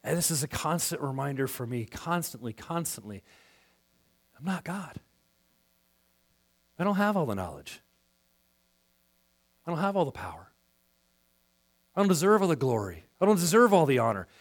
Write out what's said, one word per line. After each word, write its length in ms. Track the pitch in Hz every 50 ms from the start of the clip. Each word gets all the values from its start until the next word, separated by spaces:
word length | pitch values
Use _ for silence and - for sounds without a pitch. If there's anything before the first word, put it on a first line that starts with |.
| -
And 140 | 101 156 175
this 120 | 165 -
is 120 | 170 135
a 60 | 147 143
constant 520 | - - - 156 165 170 - - 175 -
reminder 460 | 147 139 131 135 135 143 139 135 135
for 180 | 127 - - 123
me, 200 | 117 123 120 113
constantly, 680 | - - - - 165 170 175 160 - - 117 120 117
constantly, 720 | 110 - - - 170 170 165 - - - 101 107 104 95 _ _ - - _ _ _ _ _ _ _ _ _ _ _ _ _ _ _ _ _ _ _
I'm 80 | - 139
not 200 | 190 - 175 -
God. 320 | - 180 202 180 - - - _ _ _ _ _ _ _ _ _ _ _ _ _ _ _ _ _ _ _ _ _ _ _ _ _ _ _ _ _ _ _ _ _ _ _ -
I 60 | -
don't 120 | 208 202
have 200 | 185 208 208 208
all 100 | 196 156
the 100 | 120 104
knowledge. 440 | 95 92 82 71 71 69 - - - _ _ _ _ _ _ _ _ _ _ _ _ _ _ _ _ _ _ _ _ _ _ _ _ _ _ _ _ _ _ _ _ _ _ _ _ _
I 60 | 165
don't 80 | 170 151
have 180 | 185 196 196
all 80 | 196 165
the 60 | 135
power. 400 | - - - 90 85 - - - _ _ _ _ _ _ _ _ _ _ _ _ _ _ _ _ _ _ _ _ _ _ _ _ _ _ _ _ _
I 60 | 190
don't 80 | 202 196
deserve 340 | 185 147 170 202 214 208
all 60 | 196 175
the 80 | 160
glory. 480 | 120 139 131 120 110 101 92 82 82 - _ _ _
I 60 | 180
don't 120 | 202 214 175
deserve 340 | 175 165 175 226 247 226
all 140 | 202 180 160
the 140 | 139 135 123
honor. 260 | 113 113 107 98 87 - _ -